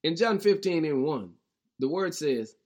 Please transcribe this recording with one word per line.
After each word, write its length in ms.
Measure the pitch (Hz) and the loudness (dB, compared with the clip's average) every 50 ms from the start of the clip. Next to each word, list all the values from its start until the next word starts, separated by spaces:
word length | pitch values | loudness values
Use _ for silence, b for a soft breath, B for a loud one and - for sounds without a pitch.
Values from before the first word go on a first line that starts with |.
In 120 | - 160 170 | -2 -2 0
John 240 | 165 226 226 208 190 | 2 2 2 2 2
fifteen 460 | - 208 196 202 - 190 175 165 156 | 4 4 2 4 2 0 0 0 0
and 180 | 156 143 131 | 0 0 0
one, 300 | 131 151 151 123 98 87 87 _ _ _ _ _ _ _ _ - | 0 0 -2 -4 -6 -12 -18 _ _ _ _ _ _ _ _ -4
the 100 | 131 135 | -2 -2
word 260 | 160 190 190 175 - | 0 -2 -2 -4 -4
says 420 | - 151 147 135 117 - - - _ _ | -2 -2 0 0 0 -4 -6 -12 _ _